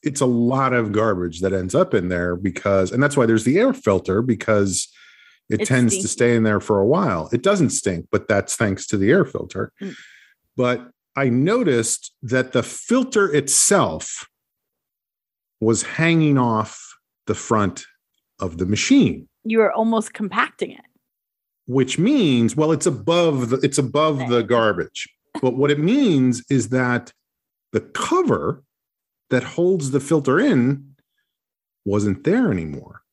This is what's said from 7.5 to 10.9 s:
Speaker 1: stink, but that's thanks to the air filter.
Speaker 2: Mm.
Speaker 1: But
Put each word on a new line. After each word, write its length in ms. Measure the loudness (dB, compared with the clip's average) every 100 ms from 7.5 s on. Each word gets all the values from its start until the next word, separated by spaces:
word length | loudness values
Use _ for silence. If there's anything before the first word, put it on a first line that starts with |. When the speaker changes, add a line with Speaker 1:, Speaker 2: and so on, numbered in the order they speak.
| 2 2
Speaker 1:
stink, 360 | 0 -4 -6 -2
but 160 | -4 0
that's 280 | -2 -2 -2
thanks 300 | -2 -2 -4
to 80 | -2
the 140 | 2
air 140 | 2
filter. 480 | 2 -4 -10 -10 -10 _
Speaker 2:
Mm. 140 | -14 -14 -20 -20 _ _ _ -2
Speaker 1:
But 340 | -2 -2 -6